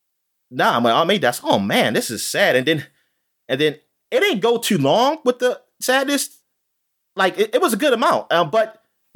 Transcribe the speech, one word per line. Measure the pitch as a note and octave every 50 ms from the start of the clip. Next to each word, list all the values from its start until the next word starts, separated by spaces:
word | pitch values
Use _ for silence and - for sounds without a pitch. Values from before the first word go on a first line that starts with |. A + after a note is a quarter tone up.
| _ _ _ _ _ _ _ _ _ _
nah, | B2+ C3 F3+ A3+ D#3+ A#2
I'm | A#2+
like, | A#2 A#2
"Oh, | C#3+ E3
maybe | E3+ G#3 G3
that's, | C3+ A#2+ - - -
oh | D#4 - G#2+
man, | G2 G#2 D#3+ B3 F#3+ A#2 A#2
this | G3 - -
is | A#2 F#2+ -
sad." | - - D#3+ G3+ F3 C3
And | B2+ B2+
then, | D3+ E3 D3 - - _ _ _ _ _ _ _ _ _ _ _ -
and | C3 C3+
then | D3+ D3+ D3 - _ _ _ _ _ -
it | G#3+ B3
didn't | G4 G#4 D#4+ F#3+
go | F#3 A#3 A#3 A3+
too | - - G#3+ E3
long | C3+ C#3 E3 G#3+ B3 C#4 D#4+ D#4 -
with | B3 B3 -
the | B3 B3+ A3 - _ _ _ -
sadness. | - - B3+ C4+ C#4 C4+ C#4+ C#4 - - - _ _ _ _ _ _ _ _ _ _ _ _ _ _ _ -
Like, | G3 F#3+ F#3 F3 E3
it, | G#3+ G#3+ -
it | D4
was | F#4 D#4 A3
a | G3
good | D4 D4 B3
amount, | A3 C4+ E4+ - A3 G3+ - -
um, | E3+ F3 D3+
but | F3 A3 G#3+ A3 - _ _ _ _ _ _ _ -